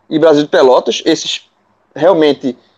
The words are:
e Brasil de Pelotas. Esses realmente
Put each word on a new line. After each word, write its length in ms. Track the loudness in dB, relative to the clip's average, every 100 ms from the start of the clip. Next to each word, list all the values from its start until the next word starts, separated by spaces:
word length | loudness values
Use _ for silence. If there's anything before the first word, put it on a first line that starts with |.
| _
e 120 | -2
Brasil 240 | 2 2
de 60 | 0
Pelotas. 520 | 2 2 2 0 -4
Esses 460 | -4 -4 -6 -12 -14 _ _ _ _ -2
realmente 600 | 0 2 0 0 -6 -10 _